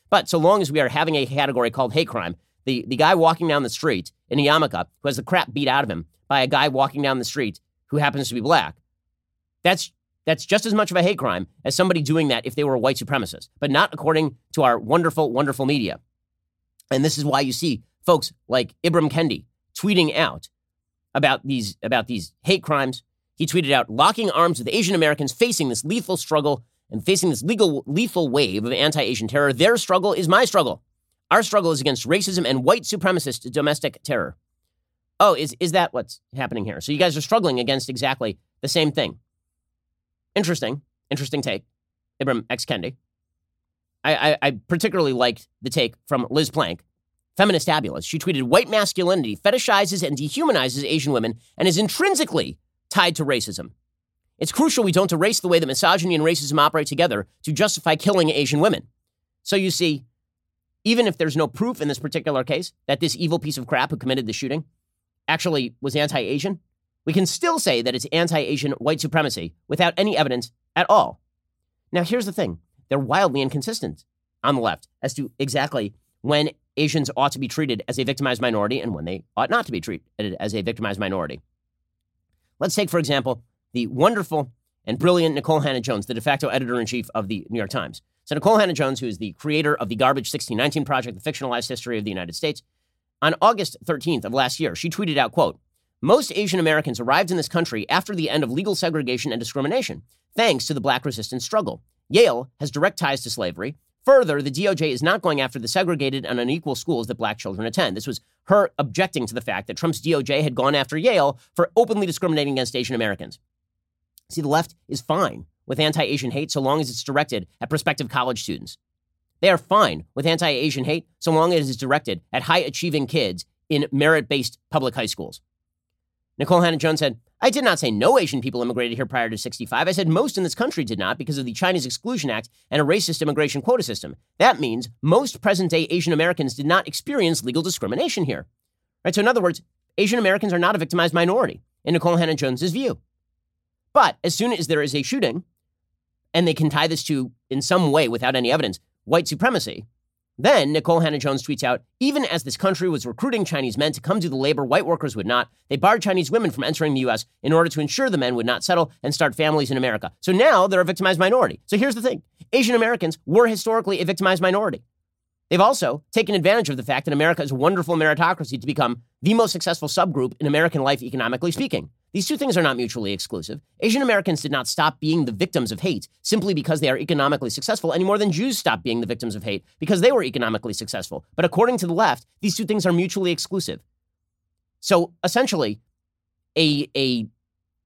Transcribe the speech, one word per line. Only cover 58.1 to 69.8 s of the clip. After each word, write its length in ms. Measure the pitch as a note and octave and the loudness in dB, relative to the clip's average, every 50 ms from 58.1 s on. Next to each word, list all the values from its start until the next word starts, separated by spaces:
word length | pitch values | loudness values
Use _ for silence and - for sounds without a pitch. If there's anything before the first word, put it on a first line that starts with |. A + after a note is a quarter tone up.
| G3+ F#3 E3 D#3 | 4 4 4 2
Asian 320 | - C#3+ C#3 B2 D3 D3 | 2 0 0 0 2 2
women." 260 | F3 A3 D3 - - _ _ _ _ _ _ _ _ _ _ _ - | 2 2 2 0 -6 _ _ _ _ _ _ _ _ _ _ _ -4
So 120 | - - | 0 0
you 140 | - A2+ F#3 | 0 2 0
see, 360 | - - F3+ D#3+ D3+ C3+ B2+ _ _ _ _ _ _ _ _ _ _ _ _ _ _ _ - | 0 0 0 0 -2 -2 -6 _ _ _ _ _ _ _ _ _ _ _ _ _ _ _ 0
even 220 | G#3 A#3 A#3+ A#3 | 2 4 4 4
if 100 | G3+ E3 | 2 2
there's 180 | - D#3+ D#3+ C3+ | 0 -2 0 0
no 120 | D#3+ D#3 | 0 0
proof 340 | A#2+ - - G#3+ A#3+ B3 - | 0 -2 -2 -2 -2 -2 -4
in 80 | D3+ D3 | -4 -4
this 100 | C3+ B2 | -4 -4
particular 460 | C#3+ C#3 - D3+ - D#3 C#3+ C3 B2+ | -6 -6 -6 -4 -4 -2 -2 -2 -2
case 260 | D#3 C#3+ D#3 F#3 - _ _ - | -2 -4 -4 -4 -8 _ _ -4
that 140 | - C#3 - | -4 -2 -2
this 160 | E3+ D3+ - | -2 -4 -2
evil 220 | - E3+ D#3 E3+ E3 | -2 -2 -2 -2 -2
piece 180 | A#2+ D3+ - | -4 -4 -8
of 100 | C3+ A#2+ | -6 -4
crap 220 | - C#3+ B2 C3+ C#3+ | -2 0 0 0 -2
who 80 | D#3+ | -4
committed 300 | - - C3 C3 C3+ A#2+ | -6 -2 -2 -2 -2 -2
the 60 | G#2+ G#2+ | -4 -6
shooting 300 | - C#3+ B2+ C#3 D#3+ D#3 _ _ _ _ _ _ _ _ _ _ _ - | -6 -6 -6 -6 -6 -8 _ _ _ _ _ _ _ _ _ _ _ -4
actually 480 | - D#3 D#3+ - F3+ D#3 C#3 B2 B2 A#2+ - | -2 -2 0 0 0 0 0 -2 -4 -8 -8
was 140 | C3+ C#3 C3 | -8 -4 -2
anti-Asian, 640 | D3 D3 C#3+ C#3+ C3+ A2 F#2+ C#3 C#3+ D3 G3 G3 - _ _ _ _ _ _ _ _ - | 0 0 0 0 -2 -2 -2 -4 -2 -2 -4 -6 -6 _ _ _ _ _ _ _ _ -6
we 80 | D#3+ D#3+ | 0 2
can 120 | G3 F#3+ | 2 2
still 340 | - - - - E4+ E4 D4+ | 0 -2 -2 0 0 0 0
say 220 | - F3+ C3 A#2 | 0 0 0 2
that 120 | A#2 B2 A#2+ | 0 0 -2
it's 140 | A#2+ A#2 - | -4 -6 -2
anti-Asian 600 | D#3 E3 E3+ E3 E3 D3+ C#3+ - D3 C3+ C#3+ C#3+ C#3 | 0 0 0 2 0 0 0 -2 -2 -2 -2 -4 -4
white 280 | - A#2 D3+ D#3+ - | -2 -2 -2 -2 -2
supremacy 520 | - D3+ - E3 D3+ C3+ - F#2+ E2+ E2 - _ _ | -2 0 0 0 0 0 -4 -6 -8 -10 -12 _ _
without 260 | - C#3+ E3 | -6 0 2